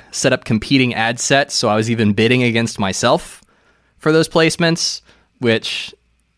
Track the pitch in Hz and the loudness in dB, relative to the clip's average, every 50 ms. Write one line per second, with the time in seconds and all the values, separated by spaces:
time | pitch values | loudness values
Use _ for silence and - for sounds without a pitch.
0 | - - - - - 135 127 - - - 117 110 - - 139 135 127 123 104 - | -8 -12 -6 -2 0 0 0 0 -2 -2 -2 -2 0 0 2 2 2 2 0 -2
1 | 113 113 123 120 - - 143 139 143 - - - - 113 104 107 110 113 120 113 | -2 -2 -2 -4 -2 0 2 2 0 0 -2 -2 0 0 0 0 0 0 0 2
2 | 113 104 101 110 110 113 123 127 123 120 113 117 117 113 - - 104 98 92 - | 2 2 2 2 2 2 2 2 2 2 0 0 -2 -2 -4 -4 -4 -4 -2 0
3 | - 117 143 175 - - - - _ _ _ _ _ _ _ _ _ _ _ _ | 0 2 2 2 0 -4 -18 -20 _ _ _ _ _ _ _ _ _ _ _ _
4 | - 156 156 160 165 160 - 170 160 160 - - 170 165 165 170 - - - - | -2 0 2 2 2 2 2 2 2 2 2 0 0 0 0 -2 -4 -4 -6 -8
5 | - _ _ _ _ _ _ - - 117 113 113 - - - - - - - - | -12 _ _ _ _ _ _ -4 0 0 0 0 -2 -4 -8 -8 -10 -12 -14 -20
6 | _ _ _ _ _ _ _ | _ _ _ _ _ _ _